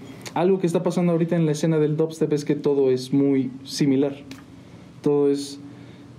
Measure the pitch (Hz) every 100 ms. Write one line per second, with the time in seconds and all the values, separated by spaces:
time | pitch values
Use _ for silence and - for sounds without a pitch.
0 | - - - - 180 190 175 180 170 175
1 | 180 165 170 170 160 151 165 160 151 151
2 | 156 - 151 147 147 147 147 139 135 127
3 | 127 143 139 135 123 - - - 147 135
4 | 143 139 - - - - - - - -
5 | 147 147 143 139 143 - - - - -
6 | -